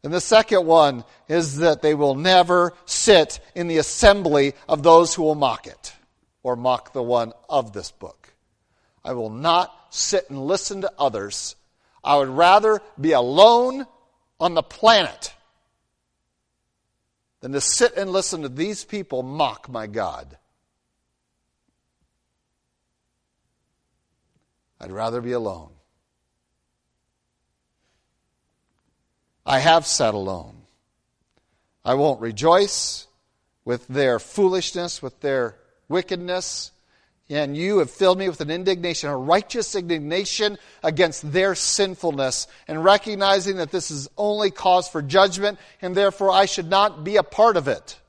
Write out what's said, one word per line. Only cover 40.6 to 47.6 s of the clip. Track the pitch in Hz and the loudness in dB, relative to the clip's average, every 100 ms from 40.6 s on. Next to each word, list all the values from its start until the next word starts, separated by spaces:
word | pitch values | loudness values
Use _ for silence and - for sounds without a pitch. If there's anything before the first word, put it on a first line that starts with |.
| _ _ | _ _
against | 160 156 175 - 151 | -6 0 0 -2 -4
their | 165 190 175 | -2 0 -2
sinfulness, | - - 196 180 170 139 131 - - - - | -4 -2 -4 -2 -6 -4 -4 -4 -10 -16 -12
and | 156 | 0
recognizing | 180 202 220 202 196 196 185 190 | 4 4 0 -2 0 0 -2 -6
that | 156 | -6
this | 185 - | -6 -8
is | 147 135 - | -12 -12 -6
only | 208 208 208 | -4 -2 -4
cause | - 185 180 175 | 0 2 2 0
for | 160 | -8
judgment, | 143 185 196 180 208 202 - _ | 0 4 4 2 -6 -6 -20 _
and | 180 185 | -6 0
therefore | 196 - 196 | 0 2 2
I | 185 190 | 4 2
should | - 165 | -2 -2
not | 196 208 156 156 | 0 0 -2 0
be | 208 | 0
a | |
part | - - 226 | 0 2 2
of | 185 | 4